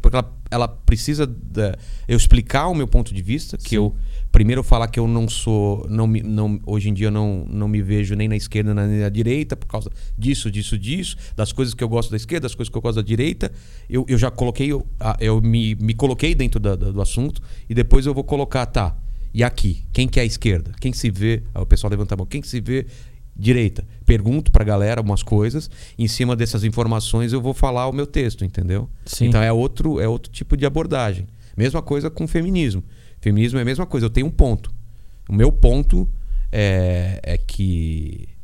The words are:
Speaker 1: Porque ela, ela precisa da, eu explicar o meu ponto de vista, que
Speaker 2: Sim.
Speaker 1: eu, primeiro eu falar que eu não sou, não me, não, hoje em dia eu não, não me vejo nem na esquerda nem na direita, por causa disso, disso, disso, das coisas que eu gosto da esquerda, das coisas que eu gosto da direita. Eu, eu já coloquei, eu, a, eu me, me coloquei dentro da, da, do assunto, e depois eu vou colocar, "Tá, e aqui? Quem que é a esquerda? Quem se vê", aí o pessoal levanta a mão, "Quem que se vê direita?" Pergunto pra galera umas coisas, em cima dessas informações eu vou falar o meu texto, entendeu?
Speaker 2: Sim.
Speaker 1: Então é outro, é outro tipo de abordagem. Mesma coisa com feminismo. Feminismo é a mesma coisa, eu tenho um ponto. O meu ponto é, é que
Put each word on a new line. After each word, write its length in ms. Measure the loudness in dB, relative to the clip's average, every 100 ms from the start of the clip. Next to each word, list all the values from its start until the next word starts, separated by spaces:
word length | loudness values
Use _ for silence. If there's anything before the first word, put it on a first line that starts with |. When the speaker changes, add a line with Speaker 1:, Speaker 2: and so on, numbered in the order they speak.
Speaker 1:
Porque 160 | 8 6
ela, 160 | -4 -10 -6
ela 160 | -2 -2
precisa 580 | 0 2 2 0 -2 -2
da, 500 | -4 -8 -4 -4 -4 -10 -10 0
eu 80 | 2
explicar 500 | 8 6 6 -2 0
o 80 | -2
meu 120 | 2
ponto 240 | 2 2
de 80 | -4
vista, 340 | -4 -4 -4 -10
que 120 | -2
Speaker 2:
Sim. 60 | 0
Speaker 1:
eu, 180 | 0 -2 -6 -6 6
primeiro 280 | 6 6 2
eu 40 |
falar 240 | 4 4 4
que 120 | 0
eu 80 | 0
não 200 | 0 -2
sou, 580 | -2 0 0 0 -2 -4
não 160 | 0 2
me, 160 | 0
não, 380 | 0 0 0 -2 -4
hoje 240 | -2 -2
em 40 |
dia 140 | 0 0
eu 40 |
não, 320 | 0 0 -2 -6
não 180 | -4 -2
me 140 | -2
vejo 320 | 0 0 0 -2
nem 120 | -2
na 80 | -2
esquerda 360 | -2 -2 0
nem 260 | 0 0 0
na 100 | 0
direita, 460 | 0 0 -2 -4 -6
por 100 | -6
causa 240 | -8 -8 -8 -8 -4
disso, 360 | -2 -2 -2
disso, 260 | -4 -4 -4
disso, 380 | -4 -6 -6 -10 -12 -4
das 160 | -4
coisas 220 | -2 -4
que 100 | -2
eu 60 | -2
gosto 220 | -2 -2
da 60 | -4
esquerda, 240 | -4 -6 -6
das 80 |
coisas 180 | -8 -8
que 60 | -4
eu 40 |
gosto 140 | -2 -2
da 40 |
direita. 480 | 0 0 0 -2 -6 -6 -16 -18 -6
Eu, 160 | -4 0
eu 100 | 2
já 120 | 2
coloquei, 380 | 0 -4 -2 -2
eu, 140 | -2 -6 -6
a, 160 | -4 -2
eu 220 | 2 2
me, 320 | 4 2 0 0
me 180 | -2 0
coloquei 400 | 0 2 2 2
dentro 240 | 2 2
da, 160 | 0 0
da, 160 | 0
do 100 | 0
assunto, 400 | 0 0 -2 -4 -10 -14 -4
e 60 |
depois 320 | 0 8 8 8
eu 80 |
vou 100 | -2
colocar, 420 | -2 -2 0 -2 0
"Tá, 280 | 0 0 -2 -6 -8 -6
e 100 | 0
aqui? 400 | 0 2 0 0 -2
Quem 160 | 0 4
que 120 | 4
é 40 |
a 20 | 2
esquerda? 460 | 0 0 0 -2 -6
Quem 140 | -4
se 160 | -2 -2
vê", 320 | 0 0 -2 -4
aí 100 | -6
o 20 | 4
pessoal 240 | 4 4
levanta 240 | -2 -2
a 40 | -4
mão, 100 | -4
"Quem 140 | -8
que 60 | -6
se 120 | -8
vê 240 | -4 -4 -4 -14 -20 -20 -18 -4
direita?" 460 | 2 2 2 -2 -12 -2 4
Pergunto 460 | 4 4 2 6
pra 120 | 6
galera 380 | 6 2 0 0
umas 200 | 0 -2
coisas, 460 | 2 0 2 -2 -10 -16 -18 -4
em 100 | -2
cima 280 | 0 -2 0
dessas 280 | 0 0
informações 680 | -2 0 0 0 0 0 0
eu 80 | -2
vou 120 | -4
falar 340 | 0 2 2 -2
o 40 |
meu 140 | -4 -4
texto, 400 | -2 -2 -2 -6
entendeu? 420 | -4 -2 -2 -4 -12 -12
Speaker 2:
Sim. 200 | 0 2
Speaker 1:
Então 140 | 4
é 100 | 2
outro, 480 | 2 -2 -2 -2 0
é 80 | -2
outro 240 | -2 -6
tipo 240 | -12 -2 0
de 100 | 2
abordagem. 640 | 0 0 0 -2 -4 -8 -12 -14 -2
Mesma 240 | 0 0
coisa 280 | -2 -2 -2
com 180 | -6 -2
feminismo. 560 | -2 0 0 0 -2 -6 -16 -20 -6
Feminismo 380 | 0 2 2 0
é 40 |
a 20 | -2
mesma 200 | -2 -2
coisa, 180 | -2 0
eu 40 |
tenho 180 | 2 0
um 40 |
ponto. 400 | 4 4 4 -2 -10 -12 -18 -18 -18 -4
O 60 |
meu 180 | 4 6
ponto 560 | 8 6 6 4 4 2 -2 -4 -2 0
é, 680 | 0 2 2 2 0 -2 -4
é 140 | -2 -2
que 920 | 0 -2 0 0 -2 -2 -6 -8 -12 -14